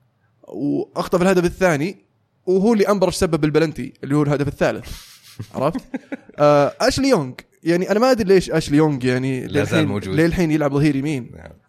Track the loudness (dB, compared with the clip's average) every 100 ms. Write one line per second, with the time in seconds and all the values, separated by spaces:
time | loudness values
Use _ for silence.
0 | _ _ _ _ -16 -8 -4 -4 -4 -8
1 | -2 0 2 2 0 0 0 0 -4 -8
2 | _ _ _ _ -2 2 2 2 2 2
3 | 0 0 0 0 2 2 0 -4 -12 -10
4 | -2 0 2 0 -2 -2 -2 -2 -10 -16
5 | -18 -20 -20 -18 -12 -4 -4 -4 -8 -14
6 | -12 -16 -12 0 4 4 2 0 -2 0
7 | 2 0 0 -10 -20 _ -2 0 0 2
8 | 4 4 4 2 2 -2 2 2 2 2
9 | -2 -2 -2 -4 -4 -4 0 0 0 -2
10 | -2 0 2 2 0 0 0 0 0 0
11 | -2 -6 -8 -16 -20 -20